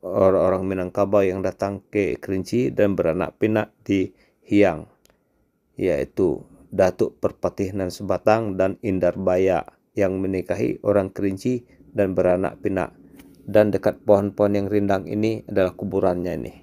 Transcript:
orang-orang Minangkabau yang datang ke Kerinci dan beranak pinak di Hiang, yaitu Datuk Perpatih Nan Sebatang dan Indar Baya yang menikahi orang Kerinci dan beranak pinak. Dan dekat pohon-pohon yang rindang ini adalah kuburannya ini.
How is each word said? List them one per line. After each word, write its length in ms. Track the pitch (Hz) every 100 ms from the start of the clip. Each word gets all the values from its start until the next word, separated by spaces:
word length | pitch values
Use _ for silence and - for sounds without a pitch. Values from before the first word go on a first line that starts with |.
orang-orang 600 | 92 101 95 95 90 92 95
Minangkabau 580 | 95 90 101 98 101 98
yang 160 | 95
datang 400 | 95 - 98 98 _
ke 320 | 104 92 -
Kerinci 480 | - 95 92 117 131
dan 240 | 123 101
beranak 400 | 92 82 82 82 _
pinak 320 | 107 107 107 _
di 320 | - 98 90 _ _ _ _
Hiang, 400 | 104 98 78 - _ _ _ _ _ _ _ _
yaitu 720 | - 92 73 69 - 92 67 - - -
Datuk 500 | 95 92 - - -
Perpatih 480 | 98 - 98 - 95
Nan 180 | 98 92
Sebatang 680 | - 98 92 - 110 110 92
dan 160 | 95 95
Indar 320 | 113 95 87 85
Baya 480 | 92 90 95 87 - _ _ -
yang 240 | 95 95
menikahi 580 | 95 95 87 95 120 -
orang 260 | 104 101 95
Kerinci 540 | - 101 95 123 127 - _ - -
dan 180 | 98
beranak 460 | 95 90 90 95 -
pinak. 340 | 98 92 82 - - - - - -
Dan 240 | 104 107
dekat 320 | 98 107 -
pohon-pohon 560 | - 101 101 98 104 101
yang 80 | 98
rindang 400 | 104 101 95 85
ini 400 | 107 110 110 -
adalah 240 | 101 92
kuburannya 640 | 85 101 95 95 90 87 80
ini. 180 | 58 -